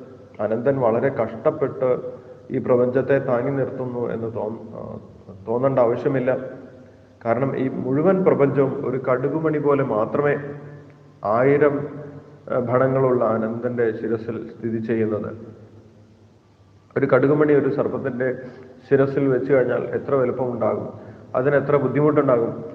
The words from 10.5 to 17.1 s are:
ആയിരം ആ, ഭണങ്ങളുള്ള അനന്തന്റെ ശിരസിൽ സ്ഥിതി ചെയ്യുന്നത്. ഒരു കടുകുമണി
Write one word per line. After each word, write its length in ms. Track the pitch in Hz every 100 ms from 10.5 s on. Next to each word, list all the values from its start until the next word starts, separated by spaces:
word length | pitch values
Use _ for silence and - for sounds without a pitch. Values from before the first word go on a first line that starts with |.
| - - - - - - -
ആയിരം 800 | 98 113 135 143 147 139 - - - - - - -
ആ, 60 | 131
ഭണങ്ങളുള്ള 640 | 117 127 135 135 131 120
അനന്തന്റെ 680 | 113 113 110 117 123 120 113
ശിരസിൽ 580 | 110 113 113 123 107 110
സ്ഥിതി 300 | - 113 113
ചെയ്യുന്നത്. 580 | 113 113 107 104 110 113 - - - - - - - _ _ _ _ _ _ _ _ 131
ഒരു 80 |
കടുകുമണി 460 | 135